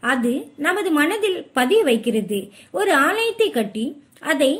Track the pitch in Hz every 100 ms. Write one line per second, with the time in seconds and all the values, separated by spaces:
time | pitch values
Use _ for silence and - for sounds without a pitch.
0 | 226 262 240 262 440 - 294 370 381 302
1 | 302 427 403 370 - - 254 415 359 226
2 | 233 220 185 202 190 - - 359 392 330
3 | 302 415 453 - 427 247 208 214 240 -
4 | _ _ - 311 269 330